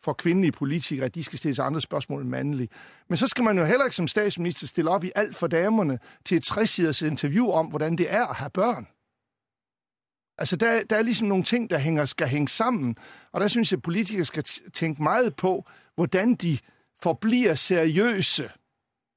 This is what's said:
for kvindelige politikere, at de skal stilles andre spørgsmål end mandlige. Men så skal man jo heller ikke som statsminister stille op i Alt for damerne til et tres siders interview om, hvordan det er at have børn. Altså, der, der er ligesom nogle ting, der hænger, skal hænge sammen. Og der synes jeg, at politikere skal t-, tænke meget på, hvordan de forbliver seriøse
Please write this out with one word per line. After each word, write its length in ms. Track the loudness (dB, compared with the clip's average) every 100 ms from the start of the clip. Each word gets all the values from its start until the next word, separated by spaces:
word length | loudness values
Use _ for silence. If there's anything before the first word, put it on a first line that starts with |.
for 100 | -6
kvindelige 380 | -2 2 2 2
politikere, 540 | 0 -2 -2 -4 -4 -4
at 100 | -6
de 80 |
skal 160 | -10 -6
stilles 200 | -4 -2
andre 220 | -2 -2
spørgsmål 400 | -4 -6 -6 -6
end 80 | -6
mandlige. 400 | -4 -4 -4 -6 -10 -20 -18 -6
Men 80 | -2
så 100 | 0
skal 160 | 2
man 140 | 2 4
jo 80 | 4
heller 200 | 2 2
ikke 100 | 0
som 120 | 0
statsminister 600 | 0 0 0 -4 -4 -4
stille 220 | -2 0
op 120 | 0
i 80 | 0 -2
Alt 200 | -2 -2
for 120 | 0
damerne 520 | 2 2 2 2 -2 -8 -16 -2
til 120 | 0
et 60 |
tres 260 | 0 0 0
siders 320 | 2 0 0
interview 480 | -2 -2 0 2 2
om, 140 | 2 0
hvordan 280 | -2 0 0
det 160 | 0
er 120 | 0 0
at 100 | -4
have 140 | -6
børn. 380 | 0 0 -2 -10 _ _ _ _ _ _ _ _ _ _ _ _ _ _ -8
Altså, 160 | -4 0
der, 280 | 2 2 2
der 60 | 0
er 60 |
ligesom 260 | 2 0 0
nogle 160 | 0
ting, 260 | 0 0 0
der 80 | 0
hænger, 280 | 0 0 0
skal 220 | -2 -2
hænge 200 | 0 0
sammen. 480 | 0 0 0 -2 -6 -12 -20 -10
Og 80 | -2
der 60 | 0
synes 240 | 2 0
jeg, 60 | -2
at 40 |
politikere 440 | -2 -4 -2 -2 -4
skal 180 | -4 -8
t-, 200 | -10 -12
tænke 300 | -4 -4 -2
meget 320 | 0 2 0 0
på, 300 | 0 -2 -4 -20 _ -2
hvordan 400 | 0 2 2 2
de 220 | 0 -2 -4 _ _ _
forbliver 540 | -2 0 2 4 4 2
seriøse 920 | 2 2 4 4 2 2 0 -2 -4 -12 _ _ _ _ _